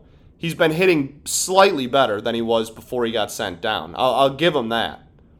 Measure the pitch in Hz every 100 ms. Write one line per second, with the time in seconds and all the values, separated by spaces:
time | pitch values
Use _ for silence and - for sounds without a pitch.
0 | _ _ - _ 165 147 165 160 190 160
1 | 135 - - - - 185 196 151 123 139
2 | 120 104 113 117 113 113 110 - - 127
3 | 113 110 101 - 104 85 110 98 80 85
4 | 127 117 139 135 165 147 113 113 90 -
5 | - _ _